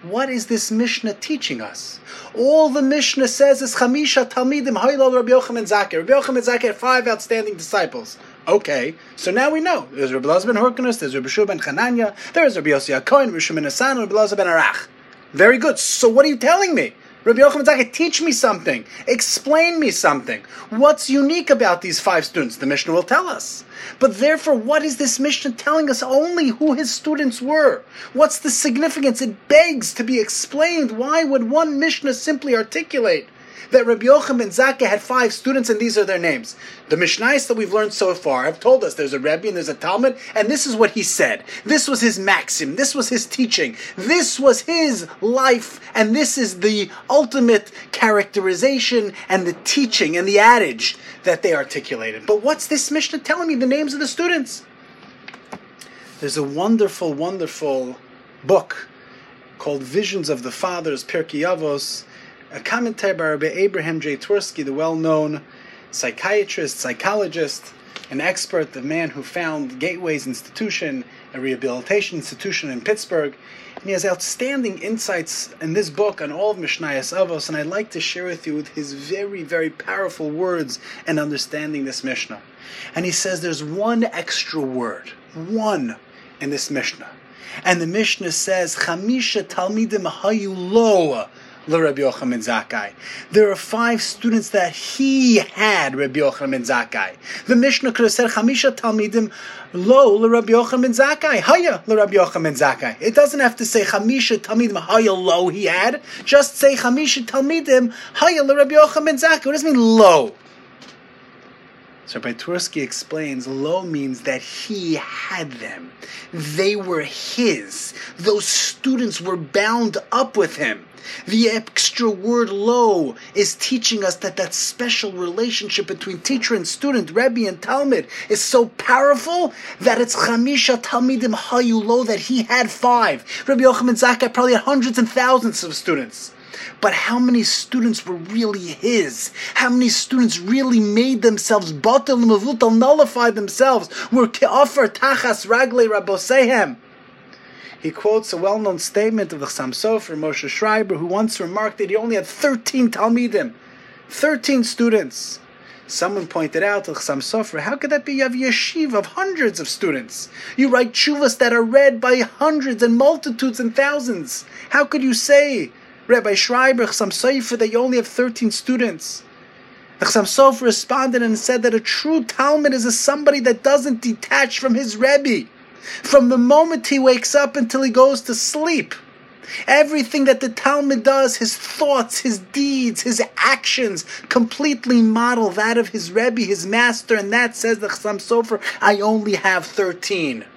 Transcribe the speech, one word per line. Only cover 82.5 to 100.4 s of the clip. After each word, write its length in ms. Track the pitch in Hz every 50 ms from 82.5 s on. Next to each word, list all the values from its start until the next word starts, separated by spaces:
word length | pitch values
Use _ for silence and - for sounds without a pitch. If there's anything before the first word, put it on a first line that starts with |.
| - - - - - - - - -
And 120 | 160 180
he 60 | 180
says 300 | 170 - - 190 185 170
there's 220 | 170 175 160 143 151
one 400 | 151 160 190 208 226 233 226 233
extra 560 | - - 175 165 - - - - - - 160
word, 480 | 139 131 127 127 120 113 98 - - - - - - - -
one, 640 | 160 160 180 220 220 214 214 202 160 131 117 107 - - - - - - - - -
in 120 | 147 139
this 180 | 143 135 - -
Mishnah. 400 | 147 135 120 - - - - - - - - - - - - - - - -
And 180 | 180 180 175
the 60 | 170
Mishnah 440 | 165 180 214 220 - - - 190 170
says, 440 | 160 - - 202 190 185 175 165 -
"Chamisha 680 | - - 175 170 180 190 220 254 262 233 - - 214 185
Talmidim 640 | - - - 180 190 214 220 226 226 214 208 180 165
Hayu 440 | - - - 196 220 220 202 196 190
Lo 720 | 185 180 180 202 226 233 220 202 185 165 151 131 113 101 - - - - - - - -
LeRabbi 300 | 151 156 165 160 147 135
Yochanan 340 | 135 139 131 - - 139 127
ben 80 | 123 117
Zakkai." 500 | 107 120 117 107 - - - 110 101 101 - - - - - - - -
There 180 | - 208 214 202
are 60 | 190
five 460 | 190 - - - 220 233 240 233 226
students 480 | - - - - - 233 226 226 202 -
that 240 | - 202 180 165 151
he 640 | - - - - - 269 269 269 269 254 247 233
had, 580 | 202 - - - 185 214 214 202 180 151 135 135
Rabbi 240 | 135 143 135 127 151
Yochanan 320 | 143 135 131 - 143 135
ben 120 | 135 127 120
Zakkai. 520 | 120 131 120 113 - - 110 95 95 90 - - - - - -
The 80 | - 254
Mishnah 360 | 233 247 277 254 - - 262 233
could 100 | - 233
have 80 | 214
said, 180 | - - 240 226
"Chamisha 440 | - 214 220 240 277 - - 269 233
Talmidim 560 | - - 233 214 214 214 214 202 233 220 208 - - - - - - - - -
Lo 460 | 180 185 208 254 269 277 226 202 214
LeRabbi 300 | 226 226 233 233